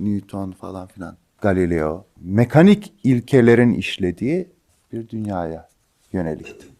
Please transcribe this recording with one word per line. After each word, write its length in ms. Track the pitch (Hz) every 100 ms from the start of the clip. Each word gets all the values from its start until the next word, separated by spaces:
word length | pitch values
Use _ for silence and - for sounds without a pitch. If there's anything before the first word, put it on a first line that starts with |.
Newton 460 | 101 101 101 101 95
falan 360 | 92 90 95 92
filan, 300 | - 85 87 _ _
Galileo, 640 | 104 92 87 85 78 87 - _
mekanik 720 | 87 101 117 147 190 208 - _
ilkelerin 680 | 131 123 - 135 117 117 120
işlediği 720 | 95 101 - 90 85 117 175 180 _ _ _ _
bir 160 | 113 113
dünyaya 600 | 113 104 92 82 82 - _ _ _ _
yönelikti. 540 | 95 80 76 - - - _